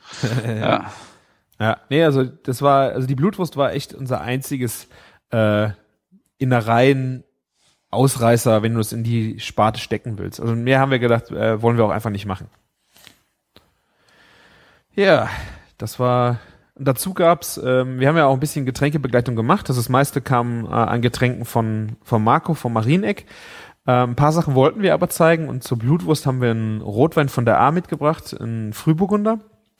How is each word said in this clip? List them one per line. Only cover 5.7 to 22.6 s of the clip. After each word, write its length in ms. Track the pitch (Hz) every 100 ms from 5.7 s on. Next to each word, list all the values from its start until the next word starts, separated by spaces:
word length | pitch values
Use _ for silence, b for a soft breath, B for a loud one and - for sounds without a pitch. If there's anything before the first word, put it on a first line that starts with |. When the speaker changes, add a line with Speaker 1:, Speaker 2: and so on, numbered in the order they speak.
| 101 _ _ _ _ _ -
Speaker 1:
Innereien 840 | 131 123 110 117 135 135 131 127 - _ _ _ _ _ -
Ausreißer, 720 | 104 135 131 117 117 127 110
wenn 100 | 113
du 80 | 113
es 100 | 107
in 140 | 117 113
die 340 | 117 110 113
Sparte 400 | - - 107 -
stecken 380 | - 110 120 101
willst. 240 | 95 -
Also 120 | 117 117
mehr 240 | 120 135
haben 100 | 135
wir 80 | 127
gedacht, 320 | 120 117 -
äh, 300 | - 110 110
wollen 160 | 117 117
wir 80 | 107
auch 40 |
einfach 200 | 98 110
nicht 160 | 101 101
machen. 240 | 92 - _ _ _ _ _ - _ _ _ _ _ b b b b b b b b b b b b b -
Ja, 340 | 196 143 107 B B B B B
das 220 | 110 -
war, 400 | 123 123 123 120 B B B -
dazu 380 | 135 123 190
gab's, 460 | 185 170 175 - -
ähm, 360 | 123 127 127 127
wir 80 | 135
haben 100 | 165
ja 80 | 139
auch 80 |
ein 60 | 135
bisschen 260 | 151 151 127
Getränkebegleitung 720 | 123 143 151 131 120 123 113
gemacht. 340 | 113 202 -
Also 100 | 123
das 100 | 117
meiste 320 | 127 139 135
kam, 440 | 117 127 120 117 110
äh, 40 |
an 320 | 113 117 120
Getränken 440 | 120 - 123 120 117
von, 520 | 117 110 107 107 113
von 200 | - 113
Marco, 300 | 110 151 -
vom 200 | 151